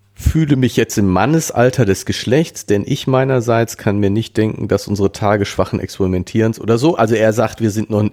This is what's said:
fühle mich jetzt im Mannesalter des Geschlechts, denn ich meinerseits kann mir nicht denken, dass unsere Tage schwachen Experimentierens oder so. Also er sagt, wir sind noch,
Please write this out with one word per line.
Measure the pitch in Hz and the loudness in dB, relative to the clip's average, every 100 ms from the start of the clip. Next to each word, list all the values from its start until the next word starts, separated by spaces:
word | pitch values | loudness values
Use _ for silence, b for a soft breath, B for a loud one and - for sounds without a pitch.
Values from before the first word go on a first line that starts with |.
| _ - | _ -4
fühle | - 160 156 135 | 0 2 0 2
mich | 127 - | 0 0
jetzt | 113 - | -2 0
im | 98 | 2
Mannesalter | 92 113 160 - - 123 123 | 2 2 0 0 2 2 2
des | 101 95 - | 2 0 -2
Geschlechts, | - - 135 165 - | -6 0 0 0 -4
denn | - 101 - | -2 -2 0
ich | 143 - | -4 0
meinerseits | 131 135 131 117 117 113 - | 0 2 0 0 0 0 -4
kann | - 101 | -2 0
mir | 98 | 0
nicht | 104 113 - | 0 -2 -2
denken, | 110 - 101 | -2 -2 -2
dass | 101 - | -2 -2
unsere | 101 98 | 0 -2
Tage | - 104 104 | 0 0 0
schwachen | 98 - 92 104 | 0 -2 -2 -2
Experimentierens | - - 95 92 95 110 110 113 | -6 -2 -2 -2 -2 0 0 0
oder | 101 117 | 0 0
so. | 151 180 | 2 2
Also | 113 | 2
er | 113 110 | 4 2
sagt, | 110 107 - | 2 -2 -2
wir | 113 | -2
sind | 101 104 | -2 -2
noch, | 104 104 | 0 -2